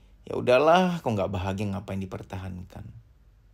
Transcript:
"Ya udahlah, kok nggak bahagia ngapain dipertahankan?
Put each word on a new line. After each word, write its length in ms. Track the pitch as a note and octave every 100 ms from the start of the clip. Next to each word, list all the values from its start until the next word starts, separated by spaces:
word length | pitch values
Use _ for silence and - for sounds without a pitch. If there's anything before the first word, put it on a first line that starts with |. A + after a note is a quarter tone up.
| - - -
"Ya 80 |
udahlah, 640 | - A2+ B2+ D#3 F3+ F3+ E3+
kok 80 | B2
nggak 160 | G2+ F#2
bahagia 400 | F#2+ F#2+ F#2+ G2+
ngapain 320 | G2 - F#2+
dipertahankan? 840 | F#2+ G2+ - F#2 F#2 F2+ F#2 - - - - _ _ _ _